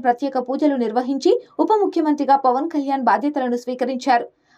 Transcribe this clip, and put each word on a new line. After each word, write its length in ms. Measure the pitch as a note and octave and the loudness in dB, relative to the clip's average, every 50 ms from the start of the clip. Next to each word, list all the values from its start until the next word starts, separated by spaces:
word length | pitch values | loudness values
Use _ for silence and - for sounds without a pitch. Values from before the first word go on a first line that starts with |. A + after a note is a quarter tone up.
| B3 | 0
ప్రత్యేక 320 | B3+ A#3+ A#3+ C#4+ C#4 C4 C4 B3 B3 | 0 0 0 -2 -4 -4 -4 -4 -4
పూజలు 260 | C4 C4+ D4+ D4 C#4 B3+ A#3 | -2 0 0 0 2 0 -2
నిర్వహించి 500 | G#3+ G#3+ B3 B3+ B3 C#4 C4+ - F4 A#4 A#4+ - - _ - D#4+ | -2 -2 -2 -2 -2 -4 0 2 2 2 2 0 -8 _ -2 0
ఉప 80 | D#4+ A4 G#4+ G4+ | 2 2 2 2
ముఖ్యమంత్రిగా 520 | F#4 - E4+ D#4 D4+ D4 D4 C#4+ A#3+ C#4 C#4 C4+ | 0 0 0 0 0 0 0 2 2 2 4 4
పవన్ 240 | C4 B3 C4 D4+ E4+ E4 | 2 2 2 -2 -2 -4
కళ్యాణ్ 320 | D4+ C4+ C4+ C#4 C4+ B3+ A#3 | -4 -2 -2 -2 0 2 2
బాధ్యతలను 480 | G3 - - D4 D4 D4 B3+ B3 A#3+ A#3+ A#3+ | 2 2 0 -2 -2 -2 -2 -2 -2 -4 -4
స్వీకరించారు. 640 | - B3+ B3 B3+ B3 C4+ B3 - C4+ B3 A#3+ A#3+ - _ _ _ _ _ | -6 -4 -4 -4 -4 -4 -4 0 2 2 2 2 -2 _ _ _ _ _